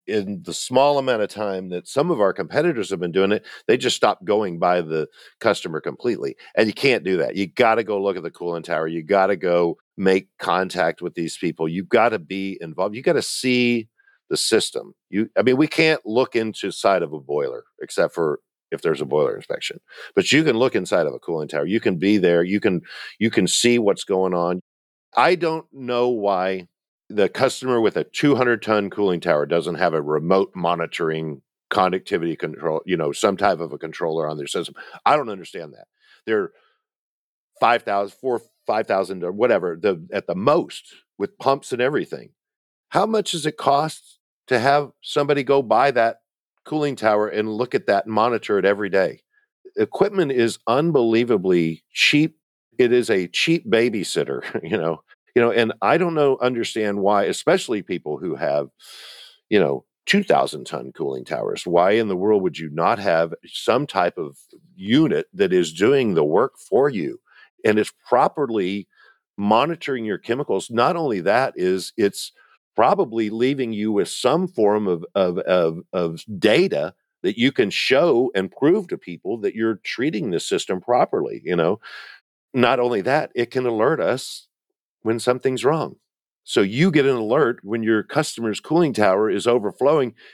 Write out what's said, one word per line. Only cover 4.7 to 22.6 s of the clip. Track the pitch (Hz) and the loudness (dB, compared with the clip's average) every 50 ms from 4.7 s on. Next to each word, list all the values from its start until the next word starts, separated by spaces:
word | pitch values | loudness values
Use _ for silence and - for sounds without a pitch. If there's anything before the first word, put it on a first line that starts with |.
| 90 90 | 2 2
the | 82 78 80 78 76 - _ - - - _ - | 0 -2 -4 -4 -4 -6 _ -20 -20 -20 _ -4
customer | - 113 98 - - 87 78 76 | 0 0 0 0 -4 -8 -8 -8
completely. | - 82 - - - 123 107 - - 67 - _ - - - | -8 -8 -10 -6 -4 -4 -4 -4 -6 -10 -10 _ -16 -6 0
And | - 113 | 0 0
you | 107 98 | 0 0
can't | - - 139 120 98 73 | 0 2 2 2 2 0
do | 95 92 | -2 0
that. | 85 71 58 - | 0 0 -2 -2
You | 95 101 | -4 -6
gotta | 82 - - 123 113 113 117 | -4 0 2 4 4 4 2
go | 110 98 104 98 | 0 -2 -2 -2
look | 98 98 90 87 | 0 -2 -2 -4
at | |
the | 80 82 | -6 -10
cooling | - - 87 87 85 82 | -10 -8 -6 -6 -6 -6
tower. | 80 - 82 80 80 | -6 -4 -4 -2 -2
You | 80 82 82 | -2 -4 -6
gotta | 78 78 98 98 95 98 101 | -2 2 2 4 4 4 2
go | 85 92 90 87 87 87 85 80 - _ _ - | 0 0 0 2 2 2 0 -2 -4 _ _ -6
make | - 95 95 95 98 95 _ _ - | -2 2 2 2 2 0 _ _ -8
contact | - 95 87 92 95 92 90 90 85 82 82 - | -4 -2 0 0 0 -2 -2 -2 0 0 -2 -4
with | 87 85 - | -8 -10 -6
these | 87 85 78 - - | -6 -6 -6 -6 -6
people. | 95 85 78 - 80 80 | -6 -6 -4 -4 -4 -4
You | 82 95 90 | -4 -6 -4
gotta | - 117 113 113 120 110 95 | 0 2 4 4 4 2 -2
be | 80 71 95 95 95 98 95 - | -6 -6 -8 -6 -6 -6 -8 -10
involved. | 85 82 78 90 95 104 104 | -12 -10 -6 -4 -4 -4 -4
You | 120 | -4
gotta | 135 180 160 123 | -2 0 0 0
see | - - - - - 127 123 123 123 120 120 113 110 _ _ _ _ _ _ _ _ - | 0 -4 -6 -4 -2 0 2 2 2 2 0 0 -4 _ _ _ _ _ _ _ _ -8
the | - | -6
system. | - - - 110 104 - - - 62 53 52 - _ _ - | -4 -2 2 2 2 2 0 -6 -10 -10 -12 -18 _ _ -8
You, | 92 101 113 - - | -4 -4 -4 -2 0
I | 95 | 0
mean, | 107 127 127 | 2 4 4
we | 131 156 | 4 2
can't | 147 - 160 160 160 156 123 - | 0 2 2 2 2 2 0 -2
look | 107 110 120 110 - - | -2 0 0 0 0 0
into | 113 113 110 98 - - 95 | -2 -2 -4 -6 -6 -6 -8
side | - - - 101 98 90 | -4 0 2 2 2 2
of | 85 73 78 | 0 -2 -6
a | 76 | -10
boiler | 67 69 73 73 69 64 62 55 - _ _ - | -8 -4 -4 -2 -2 -4 -6 -8 -14 _ _ -16
except | 76 - - 98 87 78 | -14 -8 -2 -2 -2 0
for | - 85 82 76 71 - _ _ _ _ _ - | 0 -2 -2 -2 -2 -4 _ _ _ _ _ -12
if | 82 - | -8 -4
there's | - 82 78 71 | -2 -2 -2 -2
a | 73 | -2
boiler | 69 71 76 73 62 50 | -2 0 0 0 0 -2
inspection. | 50 - - - - - - - - _ _ - - - - - | -6 -8 -8 -8 -8 -8 -10 -12 -12 _ _ -20 -20 -12 -4 -2
But | - 90 - | 0 2 2
you | 131 151 160 | 2 2 4
can | 151 113 110 | 2 2 2
look | 127 131 - | 2 2 0
inside | 101 92 - 101 90 80 | -2 -2 0 0 0 0
of | 73 60 | 0 -4
a | - | -6
cooling | - - 82 78 76 67 | -8 -6 -6 -6 -4 -4
tower. | 76 73 73 | -4 -4 -2
You | 85 104 110 | 0 -2 0
can | - 110 92 | 0 0 0
be | 80 95 101 107 101 | 0 2 2 2 4
there. | 90 87 85 85 | 4 4 4 4
You | 87 92 101 101 | 2 2 0 0